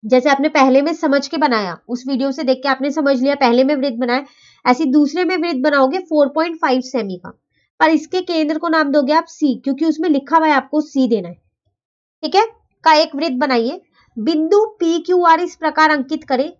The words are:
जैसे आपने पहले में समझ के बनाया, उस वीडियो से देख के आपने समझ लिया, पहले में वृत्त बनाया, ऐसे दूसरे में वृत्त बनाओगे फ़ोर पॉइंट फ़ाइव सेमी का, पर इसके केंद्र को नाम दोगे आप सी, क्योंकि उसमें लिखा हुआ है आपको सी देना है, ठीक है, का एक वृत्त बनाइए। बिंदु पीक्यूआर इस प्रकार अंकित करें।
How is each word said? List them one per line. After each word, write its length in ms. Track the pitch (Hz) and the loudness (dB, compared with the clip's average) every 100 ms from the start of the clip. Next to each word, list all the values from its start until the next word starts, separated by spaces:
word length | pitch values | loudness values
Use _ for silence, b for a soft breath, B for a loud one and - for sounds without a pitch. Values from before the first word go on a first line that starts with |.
जैसे 260 | 214 254 262 | 2 2 2
आपने 180 | 277 294 | 0 0
पहले 320 | 302 262 262 | 2 4 4
में 100 | 285 | 2
समझ 320 | 320 311 277 277 | -2 0 0 -2
के 80 | 330 | -2
बनाया, 400 | 285 226 196 165 - | 0 0 -2 -10 -10
उस 160 | 247 254 | -8 -4
वीडियो 220 | 269 269 | -4 -2
से 100 | 269 | -4
देख 160 | 254 262 | -2 -2
के 60 | 277 | -2
आपने 220 | 262 277 | -2 -2
समझ 300 | 294 277 262 | -2 0 0
लिया, 140 | 262 285 | 0 0
पहले 280 | 254 240 | 2 2
में 100 | 269 302 | 2 0
वृत्त 200 | 277 233 | -2 -4
बनाया, 280 | 247 247 277 B B B | -4 -4 -6 B B B
ऐसे 200 | - 254 311 | -2 0 2
दूसरे 380 | 302 294 349 | 2 2 0
में 120 | 359 370 | -2 -2
वृत्त 240 | 339 269 | -4 -2
बनाओगे 380 | 294 285 262 359 | 0 2 2 0
फ़ोर 280 | 370 302 285 | -2 0 0
पॉइंट 280 | 294 339 330 | 0 -4 -4
फ़ाइव 240 | 311 254 | -2 -2
सेमी 340 | 247 254 202 180 | -2 -8 -6 -10
का, 140 | 175 - _ _ _ _ | -14 -20 _ _ _ _
पर 100 | 311 | 2
इसके 300 | 320 311 370 | 2 -2 -6
केंद्र 360 | 370 330 302 311 | -2 -2 -2 -2
को 100 | 339 | -2
नाम 220 | 320 294 | -2 0
दोगे 220 | 294 262 | 0 2
आप 140 | 311 320 | 0 -2
सी, 280 | - 302 233 | -4 -2 -2
क्योंकि 280 | - 269 | -4 -2
उसमें 240 | 320 302 349 | -2 0 0
लिखा 280 | 285 269 320 | -2 2 2
हुआ 100 | 311 | 2
है 60 | |
आपको 260 | 277 269 302 | 0 0 -4
सी 260 | 294 269 254 | -2 -2 0
देना 200 | 220 175 | 0 -4
है, 60 | 175 _ _ _ _ _ _ _ _ | -16 _ _ _ _ _ _ _ _
ठीक 120 | 311 | -2
है, 100 | 381 440 - _ _ | 0 0 -4 _ _
का 80 | 320 | 2
एक 220 | 302 320 285 | 4 2 -2
वृत्त 200 | 320 254 | -4 -2
बनाइए। 440 | 285 247 226 339 _ _ _ - | 0 0 -2 -6 _ _ _ -6
बिंदु 480 | 220 311 320 403 440 - | -2 0 2 2 2 -2
पीक्यूआर 600 | 330 330 339 359 339 320 | -2 -2 0 2 4 2
इस 140 | 359 - | 0 -4
प्रकार 340 | 311 311 311 | -4 2 2
अंकित 340 | 302 262 311 | 2 -2 -8
करें। 260 | - 254 302 | -4 -2 -2